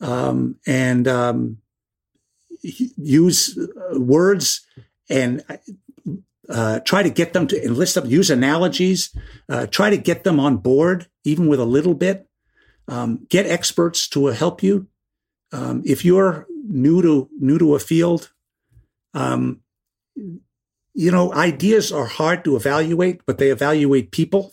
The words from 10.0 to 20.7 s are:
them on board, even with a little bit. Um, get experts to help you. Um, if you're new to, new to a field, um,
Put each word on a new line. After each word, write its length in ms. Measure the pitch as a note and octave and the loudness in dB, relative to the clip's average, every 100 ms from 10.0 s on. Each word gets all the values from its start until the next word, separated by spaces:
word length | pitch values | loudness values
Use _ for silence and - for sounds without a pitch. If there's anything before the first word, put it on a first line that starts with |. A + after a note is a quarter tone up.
| - E3+ | 0 -2
them 140 | G3 D#3 | 0 0
on 200 | C#3+ A#2+ | 2 0
board, 480 | A#2+ C3+ E3+ F#3 - _ | 2 2 2 0 -6 _
even 220 | D3 D#3 D#3+ | -4 0 2
with 140 | C#3 | 2
a 40 | |
little 300 | A#2 C3+ F3 | 2 0 0
bit. 340 | C#3+ F3+ F#3+ - _ _ _ _ _ - | 0 -2 -4 -10 _ _ _ _ _ -12
Um, 380 | A#2+ A#2 A2+ - | -6 -4 -6 -2
get 160 | F3 - | 0 0
experts 600 | E3+ - - E3+ - - | -2 -2 -2 -2 -2 -4
to 160 | - C#3 | -2 0
help 360 | A2+ E3+ E3+ | 0 -2 0
you. 240 | F#3+ G3+ F#3+ _ _ _ _ _ _ | 0 0 -2 _ _ _ _ _ _
Um, 300 | C3+ B2+ B2 | -10 -6 -4
if 200 | - C3+ | -2 0
you're 420 | F3 F#3 F#3+ D#3+ - E4 A#3+ | 2 4 2 0 -8 -14 -6
new 340 | C#3+ C3+ F3 | 0 2 4
to, 260 | E3+ D3 C3 - | 4 2 0 -2
new 200 | C3+ D3+ | 0 2
to 160 | D#3+ | 4
a 40 | C#3+ | 2
field, 540 | - E3 E3+ E3 - _ _ _ _ _ _ _ _ | 2 0 2 0 -6 _ _ _ _ _ _ _ _
um, 460 | C#3+ C3 B2+ B2+ B2+ _ _ _ _ _ - G3 E3 _ _ _ | -6 -2 -2 -2 -6 _ _ _ _ _ -16 -14 -16 _ _ _